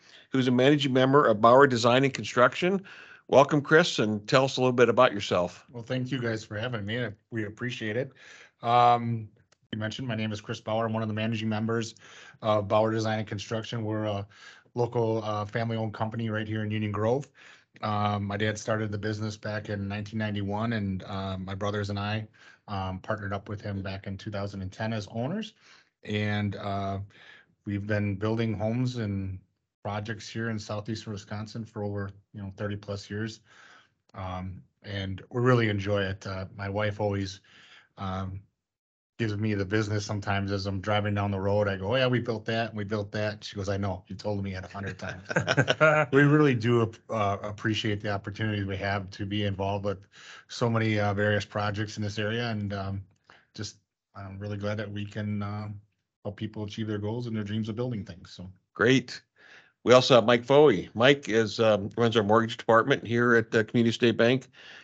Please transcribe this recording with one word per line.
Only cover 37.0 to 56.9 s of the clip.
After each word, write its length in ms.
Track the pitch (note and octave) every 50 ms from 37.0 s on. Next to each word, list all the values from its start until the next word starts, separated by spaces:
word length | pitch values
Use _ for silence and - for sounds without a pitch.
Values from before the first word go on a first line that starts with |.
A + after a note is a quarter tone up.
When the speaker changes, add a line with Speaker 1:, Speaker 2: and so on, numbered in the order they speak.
Speaker 2:
always, 400 | G#2+ G#2 G2+ G2 G2 F#2+ F#2+ - _ _ - - - - - - _ _ _
um, 440 | - G2 F#2+ F#2 F#2+ F#2+ F#2+ F#2+ G2 - _ _ _ _ _ _ _ _ _ _ _ _ _ _ -
gives 180 | A#2 G#2+ G#2
me 180 | G2+ A2 A2 G#2+
the 100 | G2 G2
business 400 | F2+ G#2+ A2 A2 G#2 G#2+ G#2 G2+
sometimes 480 | - G#2+ G2+ F#2+ G#2 G2 G2 G2 G2 G2+
as 140 | G2 F#2+
I'm 140 | G2+ G2 G2
driving 340 | F#2 G#2+ G#2 G#2 G#2 G#2 G2+
down 160 | G#2 G2+ G2+
the 100 | G2 F#2+
road. 280 | F#2+ G2 G2+ G#2 G#2 G2+
I 80 | G2
go, 180 | F#2+ F#2+ G2+ B2
"Oh, 20 |
yeah, 100 | C3 C3
we 120 | B2+ B2 A#2
built 260 | - B2 A2+ G#2+ -
that, 220 | - A2+ A2+ A#2 A2
and 80 | A2
we 80 | G#2+ G2+
built 280 | G2 A2 G#2 G2+ G2+ -
that." 320 | G#2+ G#2+ G#2+ G#2 G#2+ -
She 120 | - -
goes, 140 | G2+ F#2+ G2+
"I 80 | G2 G2
know, 260 | G2+ G2+ F#2 G2 - -
you 80 | F#2+
told 260 | F#2+ - G#2 G#2 G2+ G2
me 120 | G2 F#2
it 100 | F#2 F#2
a 40 | -
hundred 300 | - G2+ G2+ F#2+ F#2 -
times." 240 | - - - - - - - E3 - - - C#3+ - - - - D#3 D#3 D3+ D#3 D3 -
<laughs> 40 | C3+
We 100 | C#3 C#3+
really 320 | C#3+ D3 D3 D3+ C#3+ B2+
do 280 | A2 G#2+ A#2+ A#2+ A#2 A2+
ap-, 280 | G#2 - - _ -
uh, 280 | A2+ A2 G2+ G2+ G2+ G2 G2+ G#2
appreciate 540 | G#2 - - A2+ G#2+ - - A2 G#2 G2+ G#2
the 80 | G#2
opportunities 560 | G2+ G2 - G#2+ G2 - A2 G#2+ G#2 G#2 G2
we 100 | G2 G2
have 320 | F2 G2 G2 G2+ G2+ F#2+ F#2
to 140 | - - G#2
be 200 | G2 G#2 G#2 G#2
involved 420 | G2+ F#2+ F#2 G2 G2 G2+ G2+ G2+
with 200 | G#2 F#2+ G2 - _ _ - - - - - - -
so 200 | - - B2 A#2
many, 300 | A2+ A2+ A2 A2 G#2+ G#2
uh, 160 | G#2 G#2 G2+
various 320 | G2+ G#2 G#2 G#2 G2+ -
projects 500 | - - G#2+ G#2 G#2 G2+ G#2 G#2+ G#2 -
in 60 | G#2+ G#2+
this 160 | G#2 G2 A2
area, 300 | G#2 G#2 A2+ A#2 A#2+ A#2
and, 260 | A2 G#2 G2+ G2 G2+
um, 300 | G2 F#2+ F#2+ G2 F#2+ F#2+ _ _ _ _ _ - - _ _ -
just, 220 | - G#2+ - - _ _ _ _ _ _ _ -
I'm 240 | G2+ G2 F#2+ G2 G2
really 200 | G#2 G#2 G#2 G2+
glad 200 | G2+ G#2 G#2 G#2+
that 120 | G#2+ G2+
we 160 | G2+ G#2 G#2
can, 360 | G#2 - A2 G#2 G#2 G#2 G#2 G#2
uh, 260 | G2+ G#2 G#2 G#2+ G#2+ G#2 G#2 _ _ _ _ _ _ _ _ -
help 140 | G#2+ G2+ -
people 260 | A2 G#2 - A2 G#2+
achieve 220 | G2+ - A2+ A2
their 100 | G#2+